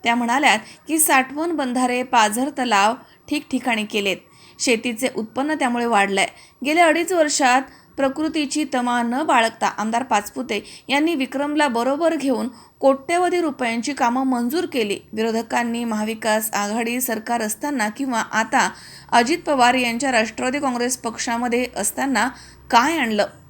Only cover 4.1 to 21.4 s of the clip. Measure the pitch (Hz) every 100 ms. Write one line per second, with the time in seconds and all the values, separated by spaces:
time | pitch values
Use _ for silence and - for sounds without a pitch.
4.1 | 180 _ - - - - 226 247 220 254
5.1 | 202 220 247 294 311 262 240 233 208 196
6.1 | 190 180 - - _ 262 320 330 302 349
7.1 | 359 302 294 262 254 262 - _ - 269
8.1 | 269 311 320 285 302 302 254 247 240 233
9.1 | 247 311 233 226 226 208 - 214 233 262
10.1 | 208 202 269 247 202 - - - 277 311
11.1 | 320 262 269 294 294 294 233 240 285 330
12.1 | 330 269 220 233 - - _ 269 269 -
13.1 | 349 359 349 330 262 240 233 233 269 247
14.1 | 254 269 254 240 320 - - 214 196 -
15.1 | 214 226 220 226 247 240 233 233 214 214
16.1 | 220 226 220 220 202 202 220 240 240 247
17.1 | 220 220 233 214 - 294 277 214 220 277
18.1 | 226 - 214 220 262 190 - - - -
19.1 | 240 240 349 - 277 240 254 240 233 277
20.1 | 240 226 - 254 277 277 240 247 240 -
21.1 | - - 233